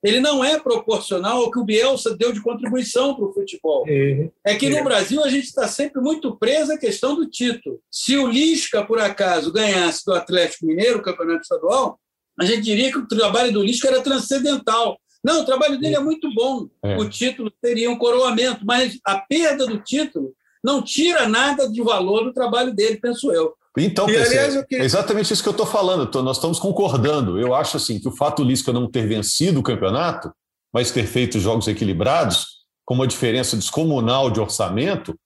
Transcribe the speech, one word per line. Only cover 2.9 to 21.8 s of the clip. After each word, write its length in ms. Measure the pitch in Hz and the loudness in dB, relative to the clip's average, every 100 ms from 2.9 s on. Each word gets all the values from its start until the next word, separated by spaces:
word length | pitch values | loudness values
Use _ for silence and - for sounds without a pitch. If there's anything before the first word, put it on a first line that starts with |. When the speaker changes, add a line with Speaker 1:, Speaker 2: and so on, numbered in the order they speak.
| 240 277 262 | 0 0 0
Speaker 1:
pro 160 | 202 | -4
futebol. 540 | 196 196 170 160 143 139 | -4 -6 -4 0 0 2
Speaker 2:
Uhum. 420 | 139 139 135 165 _ 202 | 2 2 0 -4 _ -2
Speaker 1:
É 100 | 208 | 0
que 120 | 277 | 2
no 100 | 294 | 0
Speaker 2:
É. 40 | |
Speaker 1:
Brasil 400 | 277 214 185 269 | 2 0 0 0
a 60 | 285 | 2
gente 240 | 277 262 | 0 -2
tá 120 | - 208 | -2 -2
sempre 360 | - 285 285 | -2 -4 -2
muito 340 | 254 311 269 208 | -2 -2 -4 -2
preso 380 | 220 294 294 | 0 2 0
à 40 | 302 | -2
questão 380 | 233 196 262 294 | -2 -2 -2 -2
do 140 | 311 | -4
título. 500 | - 247 226 147 - _ | -2 -4 -4 -8 -12 _
Se 280 | - - 277 | -8 -2 0
o 100 | 254 | 2
Lisca, 560 | 233 311 311 - 214 | 2 2 0 0 -2
por 160 | 208 226 | 0 0
acaso, 540 | 208 202 190 170 156 | 0 0 0 0 0
ganhasse 500 | 190 214 190 170 160 - | 0 2 2 0 -2 -2
do 80 | |
Atlético 520 | 180 175 180 170 - 160 | -2 0 0 0 -2 -2
Mineiro 340 | 165 226 220 | 2 2 2
o 40 | |
campeonato 400 | 185 175 165 165 | -2 -4 -2 -4
estadual, 540 | - 170 170 247 240 - _ _ _ - | -2 -2 2 2 0 -6 _ _ _ -2
a 80 | 180 | 0
gente 180 | 226 | 0
diria 280 | 220 208 262 | 0 0 0
que 60 | 285 | -2
o 100 | - | -2
trabalho 460 | 214 208 214 247 | 0 2 2 2
do 100 | 208 | 2
Lisca 240 | 202 247 262 | 0 0 2
era 140 | 262 | 2
transcendental. 1000 | 269 269 - 269 285 277 - 220 233 - _ _ | 2 -2 0 0 0 -2 0 0 0 -4 _ _
Não, 180 | 254 320 | 0 0
o 40 | - | 2
trabalho 340 | 262 302 269 | 2 2 0
dele 160 | 302 294 | 0 0
é 60 | |
muito 280 | 285 311 285 | 0 -2 -4
bom. 340 | 220 254 262 - _ | -2 -2 -2 -8 _
Speaker 3:
É. 140 | - 98 | -4 -2
Speaker 1:
O 120 | 214 | -4
título 400 | - 247 254 214 _ | -2 -4 -4 -10 _
seria 260 | 240 233 240 | -2 0 0
um 80 | 233 | 0
coroamento, 680 | 240 247 254 226 254 226 202 | 2 2 2 2 0 -2 -2
mas 340 | 240 254 185 196 | 0 0 -4 -4
a 120 | 196 | -4
perda 460 | - 294 320 277 254 | -2 0 2 0 -2
do 140 | 214 | -4
título 540 | - 277 302 160 135 - _ _ | -4 -2 -2 -6 -8 -12 _ _
não 200 | 240 277 | -2 -2
tira 480 | - - 330 330 233 | -2 0 2 2 2
nada 400 | 220 277 285 262 | 2 2 0 -2
de 100 | 220 | 0